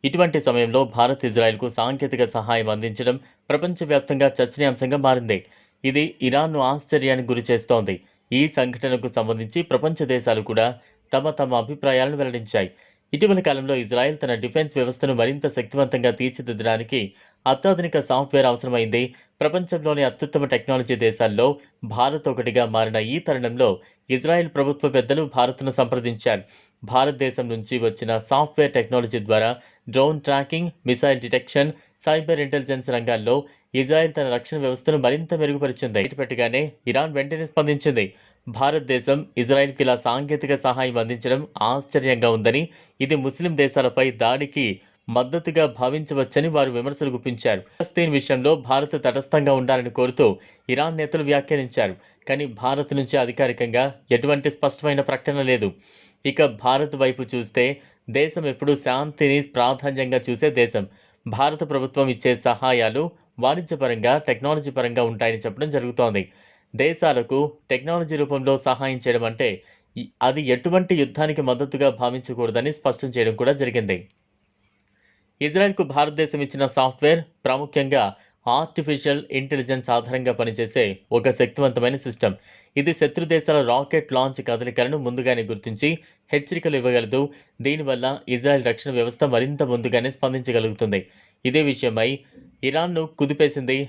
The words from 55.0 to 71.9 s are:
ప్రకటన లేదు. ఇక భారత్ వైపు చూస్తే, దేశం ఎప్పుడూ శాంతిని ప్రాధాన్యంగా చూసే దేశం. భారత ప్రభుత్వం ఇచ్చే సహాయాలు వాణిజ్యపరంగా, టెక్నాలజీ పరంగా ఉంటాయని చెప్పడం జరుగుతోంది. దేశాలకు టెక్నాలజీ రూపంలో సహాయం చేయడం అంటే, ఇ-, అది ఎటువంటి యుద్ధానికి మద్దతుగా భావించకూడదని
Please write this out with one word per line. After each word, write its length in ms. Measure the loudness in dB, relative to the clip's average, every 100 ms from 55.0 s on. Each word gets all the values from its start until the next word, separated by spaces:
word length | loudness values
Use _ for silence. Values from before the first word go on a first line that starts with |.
| 0
ప్రకటన 300 | -2 -2 -2 0
లేదు. 180 | 2 0 -4 _ -20 _ _ -4
ఇక 140 | 2 2 2
భారత్ 300 | 0 2 0 0
వైపు 200 | 0 0 -6
చూస్తే, 320 | -6 -2 0 0 -2 -14 _ -4 0
దేశం 240 | 0 -2 -6
ఎప్పుడూ 200 | -2 0 0 0
శాంతిని 520 | -2 -4 0 2 2 0
ప్రాధాన్యంగా 640 | 0 0 0 -4 -4 0 -2 -2
చూసే 200 | 0 0 2
దేశం. 220 | 2 0 -6 _ _ _ -10 0
భారత 240 | 0 0 -4
ప్రభుత్వం 360 | -2 -2 0 0
ఇచ్చే 180 | 2 0 2 0
సహాయాలు 560 | 0 2 2 2 0 -4 _ _ -2
వాణిజ్యపరంగా, 680 | 0 0 -4 -2 -2 0 2 2 0
టెక్నాలజీ 440 | -2 0 -2 -2 -2
పరంగా 260 | -2 0 -2
ఉంటాయని 300 | 0 -2 -2
చెప్పడం 240 | -6 -6 -4
జరుగుతోంది. 480 | -2 -2 0 2 0 -4 _ _ _ _
దేశాలకు 640 | -2 0 2 2 2 0 -2 -2 -6 _
టెక్నాలజీ 440 | -4 -2 -4 -2 -2
రూపంలో 320 | -2 0 0 0 0
సహాయం 320 | -2 -2 -2
చేయడం 220 | 0 0 -2
అంటే, 180 | -2 -2 -2 _ _ _ -14
ఇ-, 80 | -14 _ 0
అది 140 | 0 0
ఎటువంటి 380 | 0 2 0 2 0
యుద్ధానికి 400 | 0 0 -2 0 0
మద్దతుగా 400 | 0 -2 2
భావించకూడదని 800 | 0